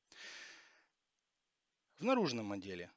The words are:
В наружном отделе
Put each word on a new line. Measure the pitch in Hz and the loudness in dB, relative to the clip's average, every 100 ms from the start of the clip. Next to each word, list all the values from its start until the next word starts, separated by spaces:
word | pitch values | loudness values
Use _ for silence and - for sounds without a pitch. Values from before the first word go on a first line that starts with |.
| _ - - - - - - _ _ _ _ _ _ _ _ _ _ _ _ - | _ -18 -16 -14 -16 -18 -20 _ _ _ _ _ _ _ _ _ _ _ _ -2
В | 196 | 4
наружном | 254 175 120 104 | 6 4 2 -2
отделе | 101 95 90 87 | -4 -4 -6 -8